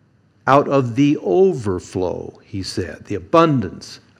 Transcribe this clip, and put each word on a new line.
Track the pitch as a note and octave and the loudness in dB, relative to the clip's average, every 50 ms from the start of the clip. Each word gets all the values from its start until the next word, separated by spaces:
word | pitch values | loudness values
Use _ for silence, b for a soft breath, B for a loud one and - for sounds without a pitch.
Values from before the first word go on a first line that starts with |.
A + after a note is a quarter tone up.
| _ _ _ _ _ _ _ _ _ | _ _ _ _ _ _ _ _ _
Out | B2 C3+ C#3+ C3+ - | 4 4 4 4 2
of | C#3+ C3+ B2+ A#2 A2 | 0 0 0 0 0
the | C3 C#3+ C#3+ D3 - | 0 2 2 2 0
overflow, | - G3 F3 F3+ F#3+ F#3+ E3+ C#3 G#2 G#2 F2+ F2 - - - F#2+ F2+ E2+ E2+ E2+ E2+ - - - _ | 0 0 2 4 4 4 2 0 -4 -4 -4 -4 -6 -6 -4 -4 -4 -4 -4 -8 -10 -14 -18 -20 _
he | - - G2 | -12 -10 -10
said, | F#2 - - B2+ G2+ - - - - | -10 -8 -8 -8 -8 -8 -10 -14 -10
"the | - G#2 | -8 -8
abundance | F#2 F2+ - - E3 E3 D#3+ C#3+ B2 G2 E2+ - G2 - - - - _ _ _ | -8 -4 2 4 4 4 4 2 0 -2 -4 -8 -14 -18 -20 -20 -20 _ _ _